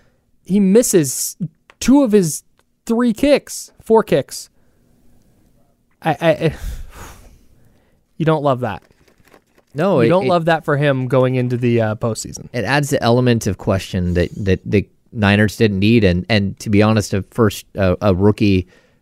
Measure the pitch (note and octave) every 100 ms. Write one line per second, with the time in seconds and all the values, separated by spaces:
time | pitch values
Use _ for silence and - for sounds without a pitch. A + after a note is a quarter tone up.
0 | _ _ _ _ - G3+ F#3+ G#3+ B3+ F3+
1 | C#3 - - - F3+ _ _ - - C#4+
2 | C4 G3+ E3 - - _ _ _ - A3+
3 | B3 G#3 C#4+ C4 - - - _ - A3
4 | - D3+ - - - _ _ _ _ _
5 | _ _ _ _ _ _ _ _ _ _
6 | E3 - E3+ - D#3+ - - - - -
7 | - - - _ _ _ _ _ _ _
8 | _ - D#3 D#3 C#3+ B2 A#2 F#2 - _
9 | _ _ _ _ _ _ _ C3+ F#3+ D#3
10 | A2+ F3+ G3+ F3 E3 D#3+ - C#3 D3 C3
11 | B2+ C3 B2+ B2+ B2 A#2+ A#2+ A2+ A2 G#2+
12 | A#2 A2 - - - B2 G2+ C#3+ C#3+ C#3
13 | A#2 B2 B2+ A#2 G#2+ F#2 - F#2+ - G2
14 | F2 F2 F2 - G2 F#2 A#2 G#2 F#2 _
15 | _ A#2+ G2+ G2+ G#2+ - A2+ F#2+ G#2 A#2+
16 | G2 F2 - A2 G2 - A#2 G2+ G#2+ A2
17 | - G2+ - - G#2+ - - - F#2+ F2+
18 | G#2 F#2 G#2 G2+ G#2 F#2+ - _ _ _